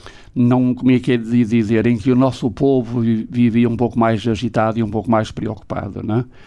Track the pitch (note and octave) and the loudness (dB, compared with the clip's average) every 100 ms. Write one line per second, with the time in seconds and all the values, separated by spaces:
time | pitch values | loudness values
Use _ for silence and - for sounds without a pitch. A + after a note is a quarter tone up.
0 | - - - - A#2+ B2+ B2+ B2 B2 B2 | -20 -20 -12 0 2 4 2 0 2 2
1 | - A#2+ A2+ A#2+ A2+ A#2 G#2 A2+ A2+ A#2+ | 2 -2 0 0 2 2 2 2 2 0
2 | C3 B2 C3 A#2+ C3 - C#3 C3+ A2+ B2 | 2 2 2 0 -6 0 2 2 0 -2
3 | A2+ A2 - A#2+ A#2+ A2+ A#2+ A2+ A#2 A2 | 0 0 -2 0 2 4 2 2 -2 0
4 | A2+ A2 A2 A2 A#2 A#2 A2 A2 G#2+ A2 | 0 0 -2 -2 -2 0 0 0 -2 -4
5 | G#2 A2+ G#2+ - A2 G#2+ - - G2 F#2+ | 0 0 0 -6 -8 -10 -8 -8 -8 -8
6 | G#2 A2 B2 - | -4 -2 -4 -10